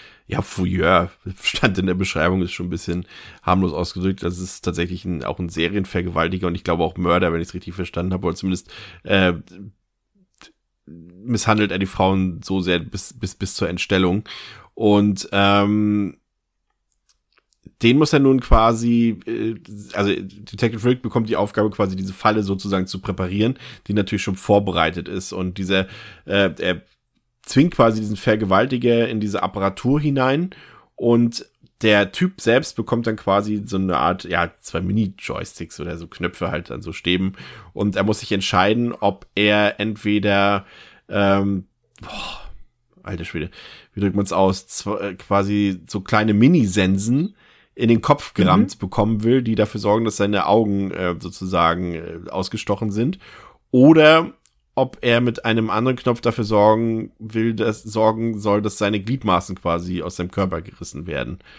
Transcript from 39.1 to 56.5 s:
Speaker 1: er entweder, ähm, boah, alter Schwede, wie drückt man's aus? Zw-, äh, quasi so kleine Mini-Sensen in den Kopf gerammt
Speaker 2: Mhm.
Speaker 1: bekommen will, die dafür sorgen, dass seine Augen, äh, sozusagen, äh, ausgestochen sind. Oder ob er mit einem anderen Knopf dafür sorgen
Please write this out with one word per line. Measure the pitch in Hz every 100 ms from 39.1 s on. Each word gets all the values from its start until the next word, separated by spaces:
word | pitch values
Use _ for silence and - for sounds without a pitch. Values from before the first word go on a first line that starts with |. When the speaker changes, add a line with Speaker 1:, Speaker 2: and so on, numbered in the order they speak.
| 95 -
Speaker 1:
er | - 104 104 104 -
entweder, | 107 104 104 104 101 101 101 101 - - - _ -
ähm, | 101 98 98 98 98 - _ _ -
boah, | - - - - - - - _ _ _
alter | - 92
Schwede, | 90 85 85 - - - -
wie | -
drückt | 98 95
man's | 98
aus? | 85 95 95 -
Zw-, | - 101 104
äh, | 98
quasi | 95 - 101 98 104 101 92 -
so | 104
kleine | 95 107 110
Mini-Sensen | 104 127 175 107 92 92 98 107 131 185 - _ _ _
in | - 113
den | 113
Kopf | - 147 -
gerammt | - 92 92 117
Speaker 2:
Mhm. | -
Speaker 1:
bekommen | 92 - 107 107
will, | 110 131
die | 120
dafür | 107 104 107
sorgen, | 98 110
dass | 113 -
seine | 101 101
Augen, | 85 107 107 98 98
äh, | - 90 85
sozusagen, | 92 - 92 92 85 85 87
äh, | 82 85 82 85
ausgestochen | 95 95 107 - 101 110
sind. | 101 127 185 - - - _ _
Oder | 127 139 160 156 160 170 - _ _ _
ob | - 131 -
er | 123 117
mit | 123 113 117
einem | 113 110
anderen | 101 127 127
Knopf | - 120
dafür | 120 117
sorgen | 104